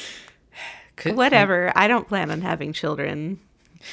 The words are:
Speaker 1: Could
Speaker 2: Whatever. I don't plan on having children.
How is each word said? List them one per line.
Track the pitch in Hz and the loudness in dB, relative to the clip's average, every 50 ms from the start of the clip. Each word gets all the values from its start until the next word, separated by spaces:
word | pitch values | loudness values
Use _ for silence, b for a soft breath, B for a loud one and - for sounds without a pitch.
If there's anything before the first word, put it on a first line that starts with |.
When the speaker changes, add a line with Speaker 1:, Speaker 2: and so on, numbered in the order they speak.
| B B B B B B B B B _ B B B B B B B B B | B B B B B B B B B _ B B B B B B B B B
Speaker 1:
Could | - - 160 214 254 | -6 -4 -2 2 2
Speaker 2:
Whatever. | 247 277 277 220 202 196 185 175 175 180 - | 4 6 6 6 6 6 4 2 2 2 2
I | - 196 214 | 2 4 4
don't | 247 233 - - | 4 2 0 -2
plan | 208 196 170 151 | -2 -2 -2 -2
on | 156 160 | -4 -4
having | 185 175 170 151 147 147 | -2 -4 -4 -4 -4 -8
children. | 156 - - 160 151 147 143 147 147 147 156 170 196 165 - _ _ _ _ _ _ B B B | -6 -4 -4 -4 -4 -2 -4 -4 -4 -6 -6 -6 -8 -8 -12 _ _ _ _ _ _ B B B